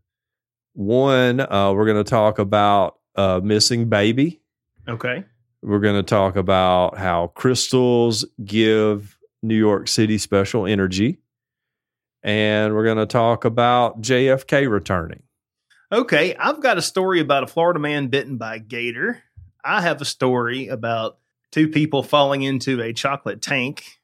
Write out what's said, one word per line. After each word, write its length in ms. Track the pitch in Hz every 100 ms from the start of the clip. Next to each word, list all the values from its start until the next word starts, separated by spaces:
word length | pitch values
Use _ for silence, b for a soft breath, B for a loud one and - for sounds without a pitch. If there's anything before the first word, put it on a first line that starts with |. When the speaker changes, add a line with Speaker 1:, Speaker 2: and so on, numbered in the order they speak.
| _ _ _ _ _ _ _
Speaker 1:
One, 640 | - 98 123 139 131 123 123
uh, 340 | 135 98 98
we're 120 | 98 107
gonna 180 | 104
talk 360 | 104 120 107 107
about 580 | 98 104 104 101 90 - _ -
a 260 | 98 92
missing 460 | 98 107 - 120 117
baby. 520 | 107 104 123 151 170 _ _ _ _ -
Speaker 2:
Okay. 360 | 117 123 127 196 _ _ _
Speaker 1:
We're 180 | 107 101
gonna 240 | 104 101
talk 320 | 95 107 98 92
about 640 | 90 92 92 90 90 -
how 300 | 95 87 87
crystals 960 | - 127 123 - 127 123 120 117 110 - -
give 760 | 101 107 110 110 107 104 101 _ _ _
New 140 | 113 110
York 300 | 107 98 -
City 300 | - 110 107
special 480 | - 101 98 120 95
energy. 540 | 101 95 92 110 185 _ _ _ _ _ _ _ _ _ _
And 500 | - 107 107 107 107
we're 120 | 107 113
gonna 200 | 110 107
talk 400 | 123 117 117 123
about 560 | 113 120 123 120 113
J 280 | 110 127 135
F 180 | 135 -
K 200 | 143 135
returning. 540 | 104 - 92 82 - _ _ _ _ _ b b
Speaker 2:
Okay, 440 | 202 240 151 175 -
I've 260 | 220 311
got 160 | 262 196
a 40 |
story 380 | 160 - 185 185
about 240 | 147 139
a 40 | 127
Florida 320 | - 170 165
man 280 | 147 147 135
bitten 300 | 135 135 127
by 180 | 113 113
a 40 |
gator. 600 | 110 120 120 117 190 240 _ - - _
I 180 | 135 202
have 200 | 175 143
a 40 | 143
story 600 | - 131 123 117 127 120
about 500 | 127 117 113 110 - _ _ _
two 160 | - 156
people 340 | 151 151 143
falling 380 | - 147 139 139
into 400 | 135 135 127 127
a 100 | 113
chocolate 480 | 117 139 139 113 101
tank 580 | - 139 123 - - _